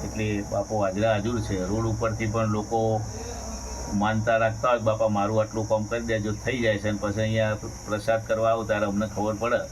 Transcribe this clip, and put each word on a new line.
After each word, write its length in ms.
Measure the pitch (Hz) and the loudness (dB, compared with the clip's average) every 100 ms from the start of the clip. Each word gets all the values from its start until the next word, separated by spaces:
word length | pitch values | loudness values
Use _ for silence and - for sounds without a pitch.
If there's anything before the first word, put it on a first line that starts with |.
એટલે 400 | - 110 107 104 101 | -8 -4 -2 -2 -2
બાપુ 300 | 107 101 110 | -2 -2 0
હાજરા 340 | 98 92 110 107 | 0 2 2 2
હજુર 260 | 104 120 | 0 -2
છે. 240 | 107 95 92 | -2 -2 0
રોડ 200 | 107 113 | 0 0
ઉપરથી 420 | 107 113 110 110 | 0 -2 0 -2
પણ 220 | 113 110 | 0 0
લોકો 520 | 107 104 113 110 110 - - - - - - - - - | 0 0 0 2 0 -2 -8 -8 -8 -8 -10 -8 -8 -4
માનતા 440 | 101 107 110 110 113 | 0 2 2 2 4
રાખતા 320 | 113 110 131 | 4 2 2
હોય 100 | 120 | 2
કે 60 | 107 | 2
"બાપા, 220 | 107 110 | 2 2
મારું 340 | 101 101 110 | 2 2 2
આટલું 260 | 107 113 104 | 0 -2 0
કામ 160 | 110 | 0
કરી 160 | 107 117 | 0 -4
દેજો", 320 | 117 110 107 | 0 -2 0
થઈ 280 | 104 - 127 | -2 -2 0
જાય 180 | 113 101 | 2 2
છે. 100 | 107 | 0
અને 80 | 101 | -2
પછી 240 | 104 101 | -2 0
અહીંયા 360 | 110 110 107 107 113 - - | 0 2 2 0 -6 -10 -4
પ્રસાદ 360 | 104 110 113 110 | -4 2 0 2
કરવા 240 | 110 113 | 2 2
આવું 160 | 113 107 | 2 2
ત્યારે 180 | 104 104 | 0 2
અમને 220 | 101 107 | 0 -2
ખબર 280 | 101 107 104 | 0 -2 0
પડે 240 | 117 120 - | 0 0 -2